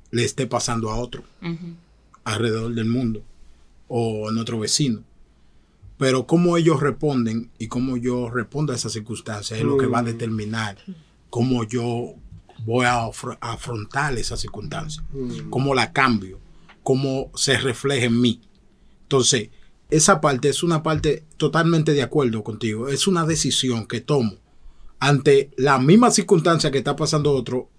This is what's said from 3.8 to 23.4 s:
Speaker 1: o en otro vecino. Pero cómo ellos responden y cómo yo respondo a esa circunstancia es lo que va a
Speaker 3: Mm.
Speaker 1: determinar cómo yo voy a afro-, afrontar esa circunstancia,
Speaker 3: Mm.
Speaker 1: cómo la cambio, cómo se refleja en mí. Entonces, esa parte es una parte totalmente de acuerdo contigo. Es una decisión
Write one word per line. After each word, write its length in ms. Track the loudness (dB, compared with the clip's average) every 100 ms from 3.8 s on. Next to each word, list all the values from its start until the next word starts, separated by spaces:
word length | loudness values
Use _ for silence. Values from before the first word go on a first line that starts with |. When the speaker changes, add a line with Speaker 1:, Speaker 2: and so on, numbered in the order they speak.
| -8
Speaker 1:
o 420 | -4 -2 -4 -4
en 80 | -4
otro 200 | -4 -4
vecino. 440 | -2 0 0 -2 -8 -20 -20 _ _ _ _ _ -20 -2
Pero 280 | 0 0 2
cómo 300 | 2 4 4
ellos 240 | 4 4
responden 720 | 2 0 -2 0 0 -2 -6 -10
y 100 | -8
cómo 280 | -4 -2 -2
yo 320 | -2 -4 -4
respondo 420 | -4 -6 -4 -4
a 40 | -4
esa 120 | -6
circunstancia 680 | -8 -8 -10 -8 -8 -8 -4
es 60 |
lo 140 | 0 2
que 80 | 2
va 140 | 0
a 20 |
Speaker 3:
Mm. 40 | -2
Speaker 1:
determinar 680 | -4 -4 -4 -4 -4 -6 -8 -16 -18 -20 _ _
cómo 340 | -2 2 0
yo 500 | 0 -2 -2 -4 -6 -12 -20 -20 -20 -12
voy 220 | -2 0 2
a 180 | 0 -2
afro-, 320 | -6 -10 -10
afrontar 760 | -10 -10 -10 -10 -8 -4 -2 -2
esa 180 | -4 -6
circunstancia, 680 | -8 -10 -10 -8 -10 -10 -10
Speaker 3:
Mm. 380 | -8 -8 -8 -6
Speaker 1:
cómo 240 | -2 0
la 180 | 2 0
cambio, 460 | 2 2 2 -2 -14 -20 -20 -20 -6
cómo 480 | 0 0 0 -2 -6
se 220 | -4 0 2
refleja 480 | 0 -2 -2 0 2
en 140 | 4
mí. 200 | 2 0 -6 _ _ _ _ _
Entonces, 440 | 0 2 4 0 -2 -12 -20 -20 0
esa 280 | 4 6 6
parte 280 | 4 2 0
es 140 | 0
una 200 | 0 0
parte 420 | 0 0 0 -2 -4 -4
totalmente 560 | 0 2 4 4 4
de 100 | 2
acuerdo 400 | 2 2 2 0
contigo. 460 | -6 -6 -4 -4 -2
Es 180 | 0 2
una 200 | 2 2
decisión 600 | 0